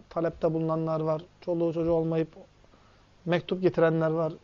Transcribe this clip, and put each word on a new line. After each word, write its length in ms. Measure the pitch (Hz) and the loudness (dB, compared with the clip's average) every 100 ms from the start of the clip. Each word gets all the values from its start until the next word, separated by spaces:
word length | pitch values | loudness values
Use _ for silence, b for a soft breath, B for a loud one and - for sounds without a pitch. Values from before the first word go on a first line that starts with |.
| - | -8
talepte 440 | 170 165 - 165 | -4 -2 0 0
bulunanlar 460 | 160 160 160 160 160 | 0 0 0 0 -2
var, 220 | 160 156 175 - | -2 -2 -6 -12
çoluğu 320 | 180 170 170 | -4 0 0
çocuğu 180 | 165 165 | 0 0
olmayıp 380 | 165 165 165 156 - - _ b b b b b _ 165 | 0 0 -2 -4 -8 -20 _ b b b b b _ -2
mektup 360 | 175 - 185 | -2 -2 0
getirenler 500 | 185 175 165 160 160 | 0 4 4 4 2
var, 220 | 160 156 165 | 0 -2 -2